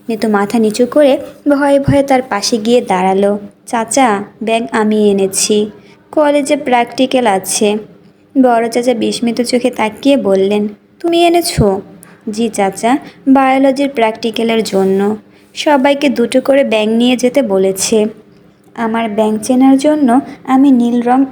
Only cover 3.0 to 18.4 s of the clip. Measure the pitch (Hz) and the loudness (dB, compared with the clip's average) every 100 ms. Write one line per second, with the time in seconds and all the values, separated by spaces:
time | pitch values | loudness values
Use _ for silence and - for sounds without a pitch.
3 | 190 196 202 208 - - - 233 226 277 | 0 2 0 -2 -8 -20 -8 -6 -2 0
4 | 247 202 - - 220 226 233 - 214 214 | 0 0 -6 -10 -4 -4 -2 -2 0 2
5 | 208 196 190 - - 208 208 - - - | 2 2 0 -2 0 0 -2 -8 -20 -20
6 | _ 320 294 294 277 294 294 240 240 - | _ 0 2 2 2 -2 0 0 0 -2
7 | 262 254 226 190 190 - 208 214 - - | 0 2 0 0 -4 -2 0 -2 -8 -20
8 | - _ _ 277 254 233 233 240 247 220 | -20 _ _ 0 2 2 0 -2 -2 -2
9 | 214 208 233 226 240 247 247 - 220 214 | -2 -2 -4 -2 -2 -2 -2 -2 -6 -2
10 | 277 269 190 190 196 208 208 - _ _ | 0 0 2 0 2 0 -2 -8 _ _
11 | 339 339 339 339 339 - 202 196 - - | -2 2 2 2 0 0 0 0 -8 -20
12 | - - 220 208 233 208 196 190 226 262 | -20 -14 -10 -4 -4 -2 -4 -2 -2 -2
13 | - - 277 269 262 269 269 269 277 247 | -4 -6 2 2 4 2 2 0 -2 -2
14 | 220 220 233 220 226 226 196 196 190 190 | -2 -2 -6 -4 -2 -2 -2 0 0 0
15 | 202 214 - _ _ - 311 285 285 285 | 0 -4 -10 _ _ -6 0 2 2 2
16 | 294 233 233 262 262 277 233 214 214 226 | 0 0 0 0 2 2 2 0 0 0
17 | 247 247 247 285 226 190 190 190 - 220 | 2 0 0 -2 0 0 0 -2 -2 0
18 | 220 - - - | -2 -6 -20 -20